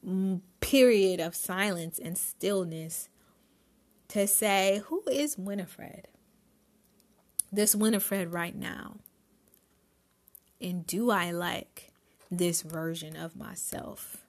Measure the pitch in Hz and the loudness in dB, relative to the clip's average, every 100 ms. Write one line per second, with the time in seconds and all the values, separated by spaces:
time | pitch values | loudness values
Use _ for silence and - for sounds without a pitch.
0 | 190 190 190 185 - _ - 277 254 220 | -4 -2 0 -2 -6 _ 4 8 8 8
1 | 190 180 165 - - 185 202 175 165 - | 6 2 -2 -4 -4 0 0 0 -6 -8
2 | - 180 - - 185 202 180 160 160 - | -6 -4 -6 -2 0 0 -2 -6 -8 -10
3 | - _ _ _ _ _ _ _ _ _ | -12 _ _ _ _ _ _ _ _ _
4 | _ 214 202 - 214 196 190 202 208 349 | _ 0 2 2 4 4 4 2 0 -4
5 | 370 269 294 240 190 202 190 - - - | -2 0 0 -4 -6 -6 -8 -12 -16 -16
6 | - _ _ _ _ _ _ _ _ _ | -20 _ _ _ _ _ _ _ _ _
7 | _ _ _ - - 196 214 208 214 214 | _ _ _ -8 -4 0 2 4 4 2
8 | - 196 175 175 170 - - - - 208 | 0 -2 -2 -4 -6 -6 -8 -8 -12 -16
9 | - _ _ _ _ _ _ _ _ _ | -20 _ _ _ _ _ _ _ _ _
10 | _ _ _ - _ _ 185 180 165 180 | _ _ _ -20 _ _ -6 -6 -4 0
11 | 240 202 175 170 175 175 - - - _ | 4 4 2 -2 -2 -4 -8 -18 -20 _
12 | _ _ _ 175 175 170 156 160 165 165 | _ _ _ 0 2 2 -4 -6 -4 -6
13 | 156 160 165 - - 185 - - - - | -8 -10 -12 -12 -12 -10 -8 -8 -10 -12
14 | - - | -14 -16